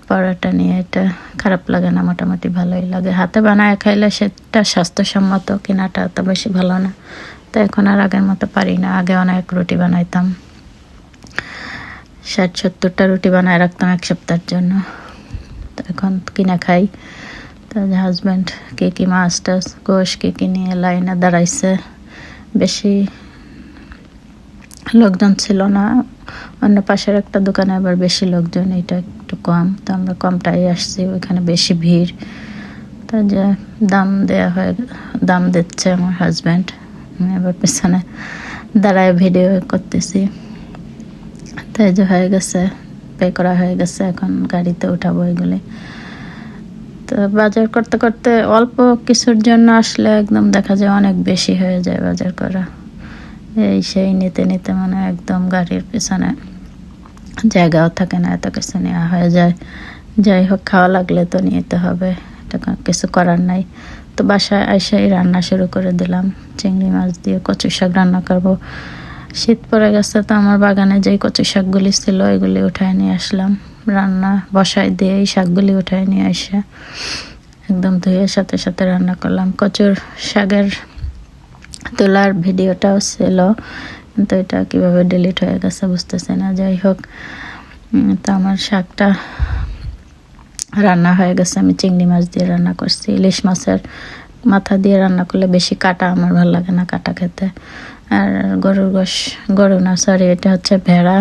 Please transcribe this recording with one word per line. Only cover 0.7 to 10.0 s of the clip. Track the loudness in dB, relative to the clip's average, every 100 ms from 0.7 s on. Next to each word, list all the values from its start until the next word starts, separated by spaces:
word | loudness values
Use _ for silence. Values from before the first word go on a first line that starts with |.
| 0
এটা | -2 -2 -2 -2 -10 -6
খারাপ | -2 -2 -2
লাগে | -2 0 0
না, | 0
মোটামুটি | -2 -2 -2 -2 -2
ভালোই | -2 -2 -4
লাগে। | -4 -2 0
হাতে | 0 0 2
বানায় | 4 2 2
খাইলে | 0 2 0 0
সেটা | -4 -6 -4 0 0
স্বাস্থ্যসম্মত, | 0 -2 -2 -2 0 2 0 -2 -4 -2
কেনাটা | -2 -2 -4 -4 -2
তো | -2
বেশি | -2 -2 0
ভালো | 0 0
না। | -2 -6 -16 -20 -20 -20 -6
তো | 0 0
এখন | 2 2
আর | 4 2
আগের | 2 0
মতো | 0 -2 -2
পারি | 0 0
না, | 0 0
আগে | 0 2
অনেক | 2 0 -2 -4
রুটি | -2 0
বানাইতাম। | 2 2